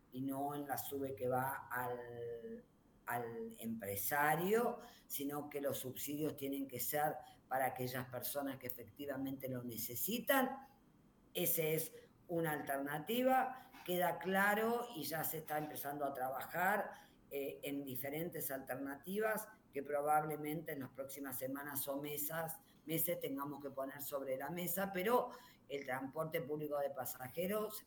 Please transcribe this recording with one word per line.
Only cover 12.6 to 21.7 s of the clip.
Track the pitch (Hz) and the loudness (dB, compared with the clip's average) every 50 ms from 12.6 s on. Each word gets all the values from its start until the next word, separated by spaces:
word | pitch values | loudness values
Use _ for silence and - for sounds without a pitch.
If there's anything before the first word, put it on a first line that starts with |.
| 139 139 139 139 139 143 147 156 151 - 226 247 254 262 262 262 240 - - - - - - - - | 0 0 0 2 2 0 0 -2 0 0 2 4 6 6 8 6 6 4 0 -6 -12 -16 -18 -10 -2
queda | - 180 175 170 170 160 - | 0 2 4 4 4 2 2
claro | - 185 190 196 196 202 208 214 220 226 233 240 240 - - | 2 2 4 6 6 6 6 4 4 4 2 2 0 -2 -4
y | 160 143 | -4 -4
ya | 147 156 160 143 | -2 -2 0 0
se | - - 156 | 0 -2 -4
está | 156 - 151 151 | -4 -2 -2 -2
empezando | 151 151 139 - - 143 147 147 147 | 0 -2 -4 -4 -4 -4 -2 0 0
a | 135 139 | 0 0
trabajar, | 123 127 131 135 127 123 - - 165 180 190 208 202 196 - - - - - - - - - | 0 0 0 -2 -2 -4 -4 0 2 4 4 4 4 2 0 -4 -12 -16 -20 -20 -20 -12 -6
eh, | 143 143 139 139 - - | -2 -2 -2 -2 -4 -4
en | - 143 143 143 139 | -4 -2 -2 -2 -2
diferentes | 135 127 127 - 139 147 156 170 175 - 156 - - | -2 -4 -4 -2 -2 0 0 0 0 -2 -2 -2 -2
alternativas | 135 135 131 - 127 135 139 139 139 135 - 185 190 208 220 220 214 196 - - - - - - | -2 -4 -4 -4 -4 -4 -4 -4 -6 -6 -6 -4 0 2 2 2 2 0 -2 -6 -10 -20 -16 -10
que | - 139 139 | -6 -6 -4
probablemente | 143 147 143 143 147 151 151 156 156 151 147 151 151 151 165 156 160 151 | 0 0 2 4 6 6 6 6 4 0 -2 -2 -2 -2 -2 -2 -4 -6
en | 139 | -6
las | 127 123 | -6 -8
próximas | - - 135 135 - 147 139 135 127 - | -6 -8 -8 -8 -6 -8 -6 -6 -4 -4
semanas | 131 131 139 139 143 147 | -2 -2 -2 -4 -4 -4